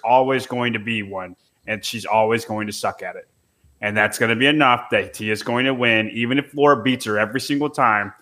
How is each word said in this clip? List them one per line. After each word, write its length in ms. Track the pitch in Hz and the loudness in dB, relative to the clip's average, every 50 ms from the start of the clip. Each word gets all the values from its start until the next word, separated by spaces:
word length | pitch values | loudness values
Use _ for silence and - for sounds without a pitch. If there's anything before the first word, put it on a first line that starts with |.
| - | 0
always 420 | 113 123 131 131 131 135 131 - | 4 4 4 4 4 2 0 -2
going 280 | - 123 123 123 120 113 | -4 -4 -2 -2 -2 -2
to 60 | 110 | -4
be 220 | 101 117 113 110 101 | -4 -4 -4 -4 -4
one, 320 | 98 98 92 92 90 90 - _ _ _ _ _ | -6 -8 -8 -10 -10 -14 -18 _ _ _ _ _
and 160 | - 107 98 - | -8 -8 -6 -6
she's 200 | - - 113 98 | -8 -8 -8 -4
always 400 | 95 107 110 110 110 113 113 - | 0 2 4 4 4 2 0 -2
going 200 | - 107 107 104 | -4 -6 -6 -6
to 60 | 104 101 | -6 -6
suck 280 | - - 101 95 - 95 | -4 -4 -4 -4 -6 -10
at 120 | 90 87 | -12 -12
it. 120 | 92 - _ _ _ _ _ _ _ _ _ _ _ | -14 -18 _ _ _ _ _ _ _ _ _ _ _
And 140 | 107 104 104 | -6 -2 0
that's 220 | 107 104 107 - | 2 2 0 0
gonna 180 | - 120 113 117 | 0 0 0 2
be 120 | 113 131 | 2 2
enough 420 | 143 151 151 143 127 120 120 - - | 2 4 4 6 4 4 2 0 -2
that 220 | 117 104 92 90 - | -2 -2 -2 -4 -8
Tia's 300 | - 107 107 107 104 - | -8 -6 -4 -4 -4 -4
going 220 | - 120 123 131 | -2 -2 0 0
to 80 | 135 135 | 0 0
win. 360 | 120 123 117 113 110 110 107 - | 0 2 2 2 2 0 -2 -4
Even 260 | 117 120 117 131 143 | -4 -2 0 0 -2
if 140 | 143 - - | -2 -4 0
Laura 260 | 143 143 147 143 120 | 2 4 4 4 4
beats 240 | 107 131 127 123 - | 2 0 -2 -2 -2
her 140 | 113 107 104 | -2 0 0
every 220 | 110 104 117 131 | 0 0 -2 -4
single 280 | - - 147 143 147 147 | -4 -2 -2 -2 -2 -2
time, 420 | 147 147 131 117 107 104 101 101 - _ | 0 2 2 4 4 2 0 -4 -10 _